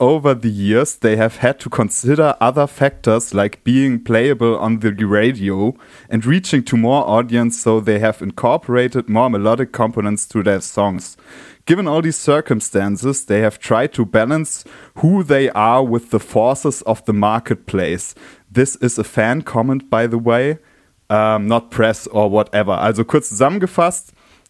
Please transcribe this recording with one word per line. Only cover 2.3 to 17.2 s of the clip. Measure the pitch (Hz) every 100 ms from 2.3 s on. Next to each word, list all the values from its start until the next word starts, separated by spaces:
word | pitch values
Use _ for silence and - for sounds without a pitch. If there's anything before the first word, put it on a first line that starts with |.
| -
other | 117 143 143
factors | - 139 - 120 110 -
like | 98 104 -
being | - 131 135 120
playable | - 113 131 131 117 113
on | 110 113
the | 107
radio | 101 104 104 117 127 98 95 107 135 - - -
and | 113 113
reaching | 175 185 147
to | 120 117
more | 113 143 -
audience, | 107 120 120 117 117
so | 117 110
they | 107 104
have | 110 -
incorporated | 98 - 120 156 - 123 123 127 -
more | 107 127
melodic | 104 107 120 127
components | - 113 113 104 104 -
to | 110
their | 101 98
songs. | - - 101 92 - - - - - - -
Given | 175 180
all | 156
these | 160 151
circumstances, | - 147 156 113 - 101 101 101 127 139 -
they | 104
have | 110 -
tried | - 113 139
to | - 110
balance | 113 113 156 156 - - - - -
who | 156 196
they | 151 139 135
are | 104 110 123
with | 127 117 -
the | 110
forces | - 113 120 139 147 -
of | - 110 -
the |
marketplace. | 104